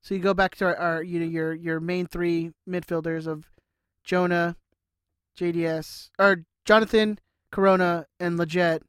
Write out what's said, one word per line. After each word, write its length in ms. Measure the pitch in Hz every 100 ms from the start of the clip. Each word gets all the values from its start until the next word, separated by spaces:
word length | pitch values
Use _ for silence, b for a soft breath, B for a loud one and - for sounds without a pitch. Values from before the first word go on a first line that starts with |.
So 140 | - 196
you 60 |
go 120 | 185
back 220 | 190 190 -
to 80 | 185
our, 100 | 175
our, 260 | 170 165
you 160 | 175 175
know, 60 | 165
your, 280 | 165 160
your 260 | 165 170 160
main 280 | 165 180 180
three 440 | - 175 170 165 - -
midfielders 580 | 180 - 165 160 165 160
of 220 | 156 - _ _ _ _ _
Jonah, 520 | - 180 180 175 170 170 _ _ _ _ _ _ _ -
J 160 | 175
D 140 | 170 165
S, 440 | 160 160 - - -
or 280 | 196 185 160 _ -
Jonathan, 540 | 214 220 220 214 208 _ _ _
Corona, 540 | - 196 185 180 170 147 _
and 200 | 175 170
Lletget. 420 | 170 170 170 160